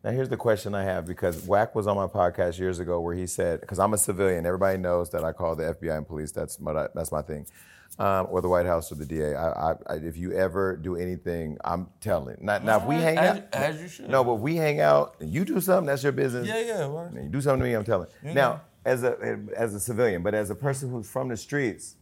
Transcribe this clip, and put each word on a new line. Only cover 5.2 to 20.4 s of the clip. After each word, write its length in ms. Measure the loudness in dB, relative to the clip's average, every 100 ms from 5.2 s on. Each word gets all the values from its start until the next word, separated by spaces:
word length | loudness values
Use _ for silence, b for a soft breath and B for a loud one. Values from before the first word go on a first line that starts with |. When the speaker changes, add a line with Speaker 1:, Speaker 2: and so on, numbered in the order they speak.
Speaker 1:
I 80 | -4
call 240 | -2 -2 -2
the 100 | -4
F 140 | -4
B 80 | -4
I 60 | -4
and 100 | -4
police, 240 | -8 -6
that's 300 | -6 -8 -6
my, 280 | -4 -2 -2
that's 160 | -4 -4
my 120 | -4
thing, 240 | -4 -10 -10 B B B B -2
um, 280 | 2 2 2
or 140 | 0
the 80 | 4
White 160 | 4 4
House 260 | 0 -2
or 40 | -10
the 100 | -6
D 160 | -2
A. 120 | -2
I, 360 | 0 -2 0 0
I, 40 | -2 -4
I, 80 | -6
if 220 | -6 -6
you 140 | -4
ever 440 | 0 0 2 -2 -2
do 200 | -4 -4
anything, 600 | -4 -4 -4 -4 -4 -6
I'm 240 | -4 -4 -4 _
telling. 340 | -2 -2 -2 -6
Now, 160 | -2 0
now, 180 | 4 2
if 40 |
we 120 | 4 2
Speaker 2:
All 40 |
Speaker 1:
hang 160 | 2 4
Speaker 2:
right, 100 | 4
Speaker 1:
out, 260 | 2 -4
Speaker 2:
as, 220 | -2 -2 -4
as 40 |
you 80 | -12
should. 220 | -14 2
Speaker 1:
No, 120 | 4
but 120 | 4
if 60 | 2
we 140 | 0 2
hang 240 | 2 4
out 360 | 6 6 4 -4
and 100 | -4
you 140 | -2 0
do 120 | 0
something, 240 | 4 2 4
that's 160 | 0
your 100 | 0
business. 340 | 2 0 0 -2
Speaker 2:
Yeah, 140 | -2
yeah, 260 | -2 -2 -4
well. 180 | -6
Speaker 1:
And 200 | -8 -10
you 60 | -4
do 100 | -2
something 220 | 2 2
to 40 | 2
me, 60 |
I'm 80 | 0
telling. 240 | 2 0 -2 -12
Speaker 2:
Yeah. 120 | -2
Speaker 1:
Now, 260 | 2 2 0 -10 _
as 200 | 0 2
a, 340 | 2 0 -2 -4 -6 -2
as 180 | -2
a 60 | -2
civilian, 420 | -4 2 2 2
but 120 | 0
as 140 | 0